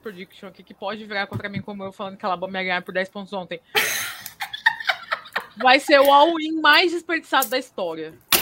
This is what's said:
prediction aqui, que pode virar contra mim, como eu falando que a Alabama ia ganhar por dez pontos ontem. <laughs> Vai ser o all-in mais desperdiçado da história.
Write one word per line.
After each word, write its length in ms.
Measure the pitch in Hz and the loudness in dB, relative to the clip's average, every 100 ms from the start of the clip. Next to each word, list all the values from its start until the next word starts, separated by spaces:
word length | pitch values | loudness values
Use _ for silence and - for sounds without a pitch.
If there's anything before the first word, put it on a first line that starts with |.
prediction 460 | 220 180 196 - 196 | -16 -14 -16 -18 -20
aqui, 140 | 185 | -20
que 100 | 180 | -20
pode 320 | - 196 214 | -12 -10 -10
virar 220 | 214 202 196 | -8 -6 -6
contra 240 | 208 202 | -8 -8
mim, 100 | 196 | -8
como 240 | 214 202 | -10 -10
eu 80 | 190 | -12
falando 240 | - 196 196 | -10 -12 -8
que 80 | |
a 40 | 208 | -4
Alabama 280 | 175 185 190 | -4 -4 -6
ia 60 | |
ganhar 180 | 185 180 | -2 -4
por 120 | 180 | -4
dez 160 | 185 190 | -4 -4
pontos 200 | 208 190 | -8 -10
ontem. 260 | 196 175 165 _ | -10 -10 -12 _
<laughs> 1800 | - - - - - - - - - 880 906 855 - - - - - - 208 | -4 -2 -4 -8 -12 -16 -14 -14 -2 -2 -2 -6 -6 -6 -10 -8 -10 -10 2
Vai 200 | 254 285 | 4 6
ser 220 | 320 285 | 6 6
o 100 | 277 | 8
all-in 500 | 285 330 330 311 320 | 8 6 2 -4 2
mais 300 | 302 311 359 | 6 6 4
desperdiçado 560 | 339 349 330 - 277 254 | 0 -4 -6 0 -2 0
da 100 | 254 | -4
história. 560 | 262 - 175 160 160 170 - - | -6 -8 -6 -6 -10 -12 -4 -2